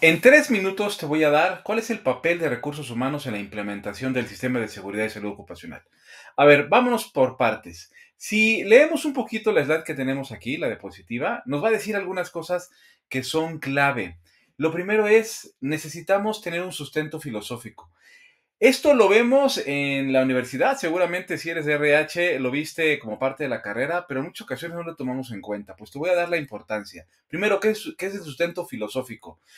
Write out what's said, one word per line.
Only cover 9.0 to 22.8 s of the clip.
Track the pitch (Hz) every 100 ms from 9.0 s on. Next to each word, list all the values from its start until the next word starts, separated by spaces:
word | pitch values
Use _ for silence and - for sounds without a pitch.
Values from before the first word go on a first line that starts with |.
| 302
un |
poquito | 269 - - 220
la | 185
slide | 139 160 160
que |
tenemos | 139 131 135 131
aquí, | 104 117 160
la | 143
diapositiva, | 104 95 - 87 117 170 233 -
nos | 143
va | 220
a |
decir | 220 208 208
algunas | 185 190 170
cosas | 170 156 180 - _ _ _ _
que | 131
son | 123 160 165 160
clave. | 135 139 139 123 90 - _ _ _ -
Lo | 160
primero | 170 185 214 208
es, | 220 220 - - _
necesitamos | 135 151 151 160 156 196 208 214
tener | 175 170
un | 180
sustento | - 143 156 151 156
filosófico. | 147 107 101 120 107 - - _ _ - _ _ _ -
Esto | 247 262 302
lo | 262 196
vemos | 214 240 269 269 - -
en | 143 139 139 135
la | 131
universidad, | 131 127 123 131 262 269
seguramente | 170 175 175 180 175 175
si | 165
eres | 165 147
de |
R | 147 147 147
H | 151 175 175 131
lo | 127
viste | 139 151 -